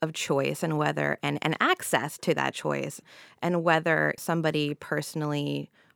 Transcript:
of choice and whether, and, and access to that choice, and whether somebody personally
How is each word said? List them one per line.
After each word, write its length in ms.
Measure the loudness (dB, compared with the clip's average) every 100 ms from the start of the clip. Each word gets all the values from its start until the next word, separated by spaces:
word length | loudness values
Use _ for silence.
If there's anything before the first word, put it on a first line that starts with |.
of 120 | -4
choice 500 | -2 0 2 2 0
and 140 | 0 0
whether, 400 | 0 0 0 0
and, 160 | -2 0
and 160 | 0 2
access 580 | 2 0 0 0 -2 -4
to 140 | 0 2
that 180 | 0
choice, 480 | -2 -4 -2 -4 -10 -18 -20 -20 -6
and 220 | 0 2
whether 500 | 4 4 4 2 2 0
somebody 580 | 0 2 2 2 0 -2
personally 960 | -4 -4 -4 -4 -2 0 -2 -4 -6 _ _